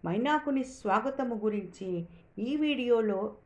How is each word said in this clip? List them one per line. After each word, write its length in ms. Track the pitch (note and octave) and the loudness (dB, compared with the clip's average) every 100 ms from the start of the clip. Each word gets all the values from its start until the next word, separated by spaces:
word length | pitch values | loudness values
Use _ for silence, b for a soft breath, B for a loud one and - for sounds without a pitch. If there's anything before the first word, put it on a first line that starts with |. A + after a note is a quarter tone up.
| E3+ | -2
మైనాకుని 560 | F#3 B3+ D4+ D4 C4+ B3+ - | 0 2 2 2 -2 -2 -6
స్వాగతము 600 | G#3 G3 B3 C4+ B3 A3+ | 0 2 0 -2 -4 0
గురించి 460 | G#3+ G#3 F3+ - F#3+ F3 E3+ B B - A3+ | -2 -2 -6 -10 -6 -4 -6 B B -6 -2
ఈ 40 | D4 | 0
వీడియోలో 580 | D4+ C#4 A#3+ A#3 A3 G3 G#3 - | 0 0 4 4 4 0 -2 -6